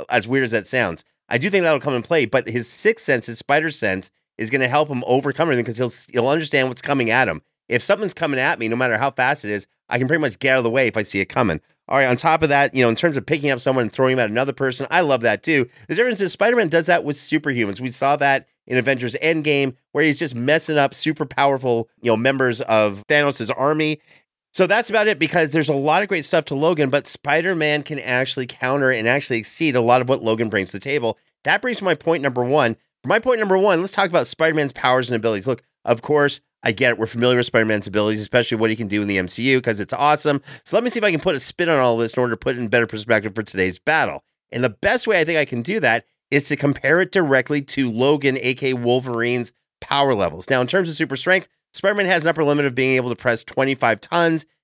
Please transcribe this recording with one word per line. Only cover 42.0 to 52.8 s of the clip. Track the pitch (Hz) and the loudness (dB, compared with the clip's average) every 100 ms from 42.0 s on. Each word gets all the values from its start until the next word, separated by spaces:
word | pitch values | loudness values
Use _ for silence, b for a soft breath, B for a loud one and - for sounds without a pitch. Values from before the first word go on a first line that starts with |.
| 113 | 0
in | - | 0
order | 123 | -2
to | 113 | -2
put | 131 123 | -4 -4
it | |
in | 117 | 0
better | 120 113 | 0 0
perspective | 110 107 110 104 98 | -2 0 0 0 -6
for | |
today's | 104 95 92 90 | -6 -2 -2 -2
battle. | - 156 117 71 - _ _ | -2 0 0 -4 -12 _ _
And | 123 | -2
the | 123 | -2
best | 101 196 240 - | -2 -2 0 2
way | 190 | 0
I | 160 | 2
think | 160 | 0
I | |
can | 143 120 | 0 -4
do | 123 214 | -4 0
that | 135 117 - _ _ | 2 0 -2 _ _
is | 143 - | -2 0
to | 147 | 0
compare | 143 139 135 165 | 0 0 2 2
it | 185 | 2
directly | 196 156 135 127 147 | 0 2 2 2 -2
to | 139 - 127 | -2 -2 -2
Logan, | 110 135 151 139 131 | 2 2 2 0 0
A | 123 | -2
K | 127 135 | -2 -2
Wolverine's | 127 120 127 127 117 120 123 117 - _ _ | -2 0 0 0 -2 0 0 -4 -10 _ _
power | - 139 139 113 | -2 2 2 2
levels. | 87 80 - | 0 -2 -2
Now, | 131 | 0
in | 127 | 2
terms | 190 170 | 0 -2
of | 151 | -4
super | 160 135 | -4 -4
strength, | - 185 - _ _ | 0 0 -2 _ _
Spider-Man | - 196 208 185 | -4 -2 0 2
has | 175 | 2
an | 156 | 2
upper | 160 147 | 0 2
limit | 147 143 | 2 0
of | |
being | 123 | 0